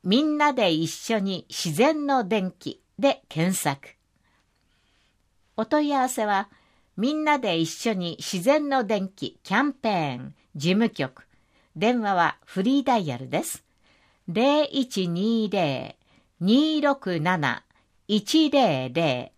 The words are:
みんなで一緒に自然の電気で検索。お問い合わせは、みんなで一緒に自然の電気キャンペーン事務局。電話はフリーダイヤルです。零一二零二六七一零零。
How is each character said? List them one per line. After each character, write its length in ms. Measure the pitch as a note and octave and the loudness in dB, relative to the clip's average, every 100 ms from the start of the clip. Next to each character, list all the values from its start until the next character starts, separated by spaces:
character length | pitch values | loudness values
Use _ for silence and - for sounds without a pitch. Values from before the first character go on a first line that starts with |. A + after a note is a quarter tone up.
み 200 | F#3 A3+ | 2 2
ん 160 | D4+ D4+ | 2 2
な 140 | D4 | 2
で 200 | C4 G3 | 4 2
一 160 | D#3 D#3+ | 2 -2
緒 300 | - - A3+ | -6 -4 -2
に 260 | G3 F#3+ - | -2 -6 -8
自 240 | - F3 | -6 -4
然 320 | D3+ C4+ D#4 C#4+ | 2 2 2 0
の 200 | C4+ F#3+ | 0 0
電 240 | G#3+ F#3 | -2 -2
気 300 | - D3 - _ - | -8 -14 -14 _ 0
で 240 | C4+ - _ | 0 0 _
検 280 | D#3 F3 F#3+ | -2 0 0
索。 340 | D3+ C#3 - _ _ _ _ _ _ _ _ _ _ _ _ _ _ _ _ - | -2 -4 -10 _ _ _ _ _ _ _ _ _ _ _ _ _ _ _ _ -6
お 100 | A3+ | 0
問 220 | D4+ D4 | 0 2
い 60 | |
合 60 | C#4 | 0
わ 80 | B3+ | 0
せ 160 | B3+ | -2
は、 240 | G#3+ G3 G#3 _ _ _ _ - | 0 0 -2 _ _ _ _ -4
み 160 | A#3 | -2
ん 120 | D#4 | 0
な 140 | D4+ D4 | 0 0
で 200 | A#3 E3 | 0 0
一 80 | E3 | -2
緒 260 | - A#3 | -2 -2
に 240 | G3+ F3 D#3+ | -2 -4 -8
自 240 | - F#3+ | -8 -2
然 260 | F#3 D4+ C#4+ | 2 2 2
の 160 | C4+ | -2
電 240 | G3+ G#3+ F#3+ | 0 -2 -4
気 300 | - B2+ - | -8 -12 -12
キ 120 | - | -2
ャ 80 | G3 | 0
ン 100 | C#4+ | 0
ペ 160 | C4+ A3+ | -2 -2
ー 260 | F#3+ D3 B2 | 0 -2 -6
ン 140 | C3+ - _ D3+ | -12 -18 _ -4
事 120 | D3+ | 0
務 200 | F#3+ A3+ | 2 2
局。 360 | - C3 - _ _ _ _ _ D#3 | -2 -8 -8 _ _ _ _ _ -2
電 240 | G#3 B3 | 0 0
話 140 | G#3 | 0
は 240 | F#3 E3+ - | 2 2 0
フ 180 | _ - | _ -2
リ 200 | G3 C#4 | 0 2
ー 20 | |
ダ 120 | C4 A#3+ | 2 0
イ 100 | D#3+ | 0
ヤ 120 | A#2+ | -6
ル 100 | C3 | -4
で 160 | D3 | -4
す。 200 | E4 - _ _ _ _ _ _ - | -4 -12 _ _ _ _ _ _ -8
零 380 | F3 C4+ D4 | 0 2 2
一 440 | D4 C#4 B3+ - F3+ | 0 -2 -4 -2 -2
二 400 | E3+ G#3 A#3 G#3+ | -2 0 0 0
零 480 | G3 D#3+ C3 C3 - _ _ _ _ | 0 0 -2 -8 -16 _ _ _ _
二 400 | F3 B3 D#4 D#4 | 2 4 4 2
六 400 | C#4+ C#4 - E3+ | 0 0 -2 -2
七 440 | D#3+ F#3 C#3 - _ _ _ _ _ | 0 0 -2 -4 _ _ _ _ _
一 420 | G#3 - D#4+ D4+ | -2 2 2 4
零 420 | C#4 A3+ C3+ C3 | 4 2 2 -2
零。 400 | C3+ E3 B2 B2+ | 0 0 -2 -6